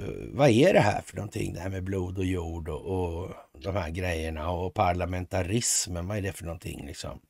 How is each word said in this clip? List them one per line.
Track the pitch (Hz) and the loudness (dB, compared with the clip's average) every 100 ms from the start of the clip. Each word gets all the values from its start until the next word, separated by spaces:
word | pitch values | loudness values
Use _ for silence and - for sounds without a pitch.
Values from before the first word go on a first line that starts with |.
| 101 - 57 | -6 -8 -4
vad | 87 143 | 4 6
är | 110 175 | 8 8
det | - | 8
här | 104 95 | 6 2
för | - 98 | -2 -8
någonting? | 101 - 98 | -6 -4 -4
Det | 92 | -4
här | 92 | -6
med | 95 | -4
blod | 92 95 90 95 | -2 -2 -2 0
och | |
jord | 92 92 82 82 78 | 0 0 -2 -4 -6
och, | 76 - | -6 -2
och | 92 90 82 87 - - - | 0 0 -2 -6 -10 -18 -10
de | 101 95 | -4 -2
här | 80 | -2
grejerna | 82 90 80 80 80 80 | -2 -2 0 -2 -4 -2
och | 87 90 | -2 -2
parlamentarismen, | - 92 87 90 90 90 92 85 113 - - - 87 90 | 2 4 4 0 -2 -2 -2 0 0 0 0 0 -4 -4
vad | 107 | -4
är | |
det | 95 | -4
för | - | -6
någonting, | 85 82 - 76 71 | -8 -8 -10 -10 -10
liksom? | - 80 69 _ | -10 -10 -12 _